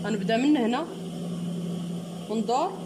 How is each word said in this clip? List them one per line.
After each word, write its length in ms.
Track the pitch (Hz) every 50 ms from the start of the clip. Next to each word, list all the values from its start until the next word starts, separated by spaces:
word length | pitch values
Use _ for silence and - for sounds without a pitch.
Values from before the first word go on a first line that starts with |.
| 170
غنبدا 340 | 208 220 202 190 185 226 226
من 200 | 254 294 302 294
هنا 280 | 233 220 240 269 330 - - - - - - - - - - - - - - - - - - - - - - - - - - - - -
وندور 480 | 214 226 214 190 233 262 320 381 381 247 202